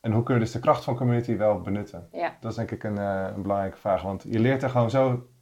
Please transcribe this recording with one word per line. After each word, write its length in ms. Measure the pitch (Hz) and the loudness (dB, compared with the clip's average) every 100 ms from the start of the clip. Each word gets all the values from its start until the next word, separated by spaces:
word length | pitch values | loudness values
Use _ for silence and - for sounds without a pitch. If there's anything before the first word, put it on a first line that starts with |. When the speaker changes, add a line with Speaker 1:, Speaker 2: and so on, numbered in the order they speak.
Speaker 1:
En 120 | 117 | 2
hoe 100 | 107 | 0
kunnen 200 | 120 127 | 4 2
we 60 | 110 | 2
dus 40 | 117 | 0
de 60 | - | 2
kracht 160 | 117 | 2
van 120 | - 120 | 2 -2
community 400 | 123 120 117 107 | 2 2 0 2
wel 240 | 107 98 | 2 2
benutten? 480 | 87 101 98 85 85 | -2 -4 -6 -12 -14
Speaker 2:
Ja. 240 | - 170 - | -8 -8 -6
Speaker 1:
Dat 100 | 113 | -10
is 60 | 107 | -6
denk 140 | 110 | -6
ik 140 | - | -4
een, 140 | 110 101 | -4 -2
eh, 280 | 101 95 95 | -2 -2 -2
een 80 | 98 | -4
belangrijke 340 | 98 101 98 - | -2 0 -2 -4
vraag, 260 | 107 92 | 0 0
want 200 | 92 95 - | 0 -6 -4
je 100 | 110 | 2
leert 240 | 117 135 | 2 2
er 80 | 131 | 0
gewoon 200 | 127 117 | 2 2
zo 360 | 131 131 123 - _ | 4 2 0 -6 _